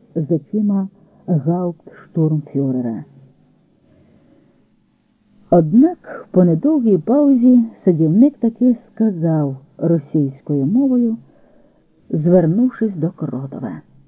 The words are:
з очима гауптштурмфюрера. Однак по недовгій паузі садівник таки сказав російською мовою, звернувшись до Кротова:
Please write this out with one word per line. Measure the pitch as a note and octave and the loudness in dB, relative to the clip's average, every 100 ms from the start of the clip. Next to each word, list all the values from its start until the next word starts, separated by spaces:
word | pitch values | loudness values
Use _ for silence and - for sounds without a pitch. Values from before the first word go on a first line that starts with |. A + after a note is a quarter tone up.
| _ | _
з | E3 C#3+ | -8 -4
очима | D#3+ - G#3+ G#3 G3 G3 - _ _ - | -4 -4 -4 -2 -2 -4 -12 _ _ -4
гауптштурмфюрера. | D#3+ C#3 F3 F3+ E3+ - - - - D#3 D3+ C#3+ C3+ C#3 B2+ A#2+ A2 - - - _ _ _ _ _ _ _ _ _ _ _ _ _ _ _ _ _ _ _ _ _ _ | -2 -2 -4 -4 -8 -18 -20 -10 -4 -2 -2 -4 -4 -4 -4 -6 -8 -12 -20 -20 _ _ _ _ _ _ _ _ _ _ _ _ _ _ _ _ _ _ _ _ _ _
Однак | F3 D#3 G#3+ D#4+ F4 - - - | 2 4 4 4 0 -14 -20 -2
по | F3+ | 2
недовгій | F3 D#3+ C#4 D#4 A3+ F#3 | 2 2 0 0 2 0
паузі | D#3 C#4 C#4+ C4 B3 B3 A3+ - | 0 0 2 4 4 4 2 -2
садівник | - D#3+ D#3+ F#3 C#4+ D4 | -2 0 2 4 2 2
таки | A3+ A3+ B3+ A#3+ - | -4 0 0 0 -6
сказав | - A3 F3 E3 D#3 C#3+ C3+ - - | -4 -4 -2 -2 -2 -2 -6 -16 -6
російською | D#3+ E3+ - D#3+ C#3 C3+ - C#3+ C3+ | -2 -2 -2 -2 -2 -6 -6 -4 0
мовою, | A#3 C#4 B3 A#3 A3+ - _ _ _ _ _ _ _ _ | 0 0 0 0 -4 -12 _ _ _ _ _ _ _ _
звернувшись | D#3+ D#3 F3+ D#3+ F#3+ B3+ - A3 F3+ | -4 2 2 2 0 -2 -2 -6 -4
до | D#3+ | -6
Кротова: | - D3+ B2 C3+ C#3 G#2+ D#3+ - _ | -6 -10 -8 -10 -12 -12 -12 -18 _